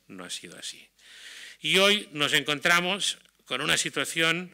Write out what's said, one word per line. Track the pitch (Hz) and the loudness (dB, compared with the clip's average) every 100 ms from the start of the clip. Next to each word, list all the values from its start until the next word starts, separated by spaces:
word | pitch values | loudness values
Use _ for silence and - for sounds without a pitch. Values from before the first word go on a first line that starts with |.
| - | -20
no | 98 87 | -16 -12
ha | |
sido | - 87 82 | -12 -14 -14
así. | - - - _ - - - - - - | -14 -14 -20 _ -20 -20 -18 -18 -18 -8
Y | 151 175 | 0 4
hoy | 196 208 - | 6 4 0
nos | 147 143 | -2 0
encontramos | 147 139 147 170 170 180 196 - - _ _ - | 2 0 0 4 2 2 -2 -4 -6 _ _ -8
con | 131 | -6
una | 156 156 | -2 0
situación | 160 143 135 165 165 165 180 | -2 -4 -4 0 2 0 -4